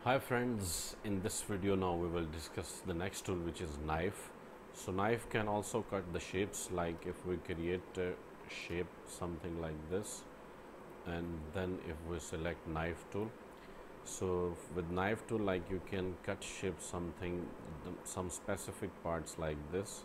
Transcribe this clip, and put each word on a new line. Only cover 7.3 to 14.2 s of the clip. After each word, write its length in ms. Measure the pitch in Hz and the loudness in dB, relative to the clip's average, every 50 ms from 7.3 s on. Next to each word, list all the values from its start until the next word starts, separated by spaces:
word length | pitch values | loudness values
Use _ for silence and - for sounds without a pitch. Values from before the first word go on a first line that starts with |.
| 90 85 | 0 0
create 640 | 76 - 92 82 82 85 90 92 90 - - 92 | 0 -2 -2 0 2 2 2 2 0 -2 0 0
a 140 | 90 90 92 - - - - - - - | 2 2 2 -2 -6 -12 -14 -12 -10 -8
shape 380 | - - - - 87 85 90 85 - - - | -8 -8 -4 -2 0 0 0 0 -2 -12 -12
something 560 | - - - 90 87 87 80 - 90 85 82 | -10 -6 -2 -2 -2 -2 -2 -2 -2 -2 0
like 160 | 82 80 78 76 78 78 | 0 -2 -2 -4 -2 0
this, 320 | 90 98 107 - - - - - - - - - - - - - - - - - - - - | 0 0 0 0 -6 -8 -8 -12 -14 -14 -14 -14 -14 -14 -14 -14 -14 -12 -12 -12 -12 -10 -6
and 220 | 87 85 85 85 85 85 80 76 78 78 | -2 -2 0 0 0 -2 -4 -4 -2 0
then 240 | 95 92 92 92 - - 87 | 0 2 2 0 -2 -2 -4
if 80 | 82 78 82 82 | -4 -4 -2 -2
we 80 | 85 82 | -2 -2
select 500 | - - - 85 80 85 82 - - 85 | -2 -2 -2 0 2 0 0 0 -2 -2
knife 380 | 80 80 82 85 87 - - - | 0 2 2 2 0 -2 -6 -4
tool, 180 | - 98 107 110 110 - - - - - - - - - - - - - - | -2 0 0 0 -4 -8 -14 -14 -14 -14 -14 -14 -12 -12 -12 -12 -12 -12 -10
so 540 | - - - | -8 -4 0